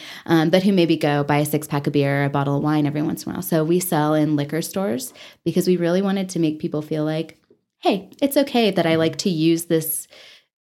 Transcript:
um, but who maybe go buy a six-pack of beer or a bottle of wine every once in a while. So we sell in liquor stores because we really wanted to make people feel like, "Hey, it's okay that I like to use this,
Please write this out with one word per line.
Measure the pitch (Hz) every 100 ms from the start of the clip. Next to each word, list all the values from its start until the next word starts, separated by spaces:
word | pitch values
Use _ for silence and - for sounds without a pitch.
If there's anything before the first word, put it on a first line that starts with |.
| - - -
um, | 165 156
but | 185
who | 190
maybe | 196 170 160
go | 151 143 143
buy | 147
a | 147
six-pack | 151 - 147 147
of |
beer | 143 139 139
or |
a | 143
bottle | 143 139 143
of |
wine | 151 151 143
every | 147
once | 151 160 -
in |
a | -
while. |
So | 180 165 156
we | 175
sell | 175 160 151
in | 156 151 151
liquor | 143 160
stores | 160 196 196 247 262 - - -
because | 175 175 180
we | 180
really | 170 180
wanted | 196 196 185
to | 170
make | 160 156
people | - 151
feel | 151 156
like, | 151 156 160 - _ _ _ _
"Hey, | 359 196 - -
it's | 277 285
okay | 277 240 220
that | 185 165
I | 160
like | 160 156
to | 202
use | 160 160 165 -
this, | 160 156 - - - - - _ _